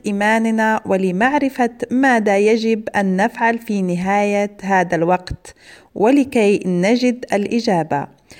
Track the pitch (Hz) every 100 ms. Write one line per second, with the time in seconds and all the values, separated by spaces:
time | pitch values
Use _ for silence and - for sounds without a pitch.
0 | - 202 208 226 226 220 220 220 190 190
1 | 190 180 247 285 269 269 240 240 - 247
2 | 269 233 208 196 208 226 226 220 220 208
3 | 196 185 226 - 233 233 233 202 180 175
4 | 185 202 208 202 202 208 185 190 175 165
5 | 170 180 - - - - - - _ -
6 | 214 285 262 233 202 196 180 175 190 240
7 | 247 247 - 202 202 233 226 175 156 143
8 | 147 _ _